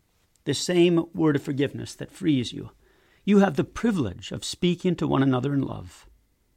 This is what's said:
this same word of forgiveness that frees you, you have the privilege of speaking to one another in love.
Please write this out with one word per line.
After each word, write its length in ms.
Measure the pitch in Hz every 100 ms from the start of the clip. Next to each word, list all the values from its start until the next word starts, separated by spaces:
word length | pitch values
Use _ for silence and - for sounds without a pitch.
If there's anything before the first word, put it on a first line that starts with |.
| _ _ _ _
this 160 | - 139
same 460 | - 180 175 170 165
word 240 | 185 160 143
of 60 |
forgiveness 540 | - 135 135 117 117 -
that 160 | 139
frees 420 | - 180 139 117
you, 160 | - 113 - _ _ _ _
you 160 | - 202
have 160 | 196 143
the 80 |
privilege 680 | 165 - 233 196 110 90 -
of 140 | - -
speaking 500 | - 175 175 185 165
to 100 | 147
one 160 | 139
another 320 | 135 127 131 143
in 60 |
love. 440 | 131 107 92 - - _ _ _ _